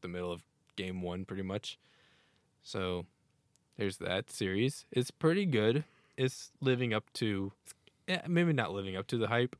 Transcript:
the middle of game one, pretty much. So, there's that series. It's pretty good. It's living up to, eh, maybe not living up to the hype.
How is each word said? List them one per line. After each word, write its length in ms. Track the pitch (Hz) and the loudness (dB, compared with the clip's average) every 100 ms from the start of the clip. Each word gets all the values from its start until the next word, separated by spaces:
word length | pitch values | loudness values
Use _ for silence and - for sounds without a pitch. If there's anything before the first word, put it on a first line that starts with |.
the 60 | 87 | -6
middle 240 | 90 90 | -4 -4
of 120 | 85 - _ _ - | -4 -10 _ _ -6
game 260 | 92 92 | -4 -4
one, 240 | 90 90 95 | -4 -4 -6
pretty 180 | 98 | -6
much. 340 | 95 101 - - _ _ _ _ _ _ _ _ | -4 -4 -6 -14 _ _ _ _ _ _ _ _
So, 420 | - - 92 90 87 _ _ _ _ _ _ - | -10 -4 -2 -2 -6 _ _ _ _ _ _ -4
there's 200 | 104 92 | -4 -2
that 320 | 90 92 - | -2 -2 -2
series. 540 | - 98 95 127 - - | -4 0 2 0 -2 -6
It's 200 | - 123 | -2 -2
pretty 340 | - 160 180 196 | 0 2 2 2
good. 400 | 123 107 131 151 _ _ - | 4 4 2 -2 _ _ -2
It's 340 | 131 - - _ | -2 -2 -16 _
living 320 | 135 127 123 | 0 2 2
up 120 | 110 - - | 0 -2 -2
to, 360 | 113 98 98 - - - _ _ - | 0 0 -2 -6 -20 -20 _ _ -6
eh, 140 | 185 - | -4 2
maybe 260 | 170 170 | 4 4
not 200 | 143 104 | 4 2
living 220 | 98 95 95 | -2 -4 -4
up 120 | 101 | -2
to 100 | 120 | 0
the 100 | 107 | 2
hype. 280 | 117 120 - | 4 2 -2